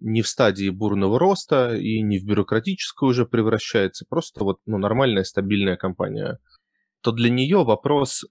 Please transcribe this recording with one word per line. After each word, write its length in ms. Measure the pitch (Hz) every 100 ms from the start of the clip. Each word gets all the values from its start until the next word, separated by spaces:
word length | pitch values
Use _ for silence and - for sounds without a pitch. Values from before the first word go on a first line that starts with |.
не 220 | 104 113
в 60 | -
стадии 420 | - 110 98 98
бурного 480 | 95 107 101 98 123
роста 580 | 190 190 - 139 120 110
и 260 | 104 110
не 160 | 107 98
в 60 | 98
бюрократическую 840 | 101 - 110 190 190 - - 135
уже 160 | 123 113
превращается, 800 | 117 107 110 - 107 95 - -
просто 360 | 165 - -
вот, 160 | 98 92 -
ну, 120 | 101
нормальная, 460 | 101 120 131 98
стабильная 520 | - 101 98 101 98 90
компания, 600 | 95 90 98 101 98 131 _ _ _ _ _ _
то 100 | 120
для 180 | 113 117
нее 340 | 123 139 196
вопрос 640 | 123 107 139 147 135 - -